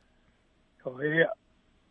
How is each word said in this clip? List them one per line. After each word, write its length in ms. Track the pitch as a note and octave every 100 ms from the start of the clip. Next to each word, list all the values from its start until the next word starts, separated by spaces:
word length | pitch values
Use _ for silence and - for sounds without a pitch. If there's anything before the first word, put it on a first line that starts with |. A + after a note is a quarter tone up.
| _ _ _ _ _ _ _ _
Toia 440 | - B2+ D3+ D#3+ D#3+ - _ _ _ _ _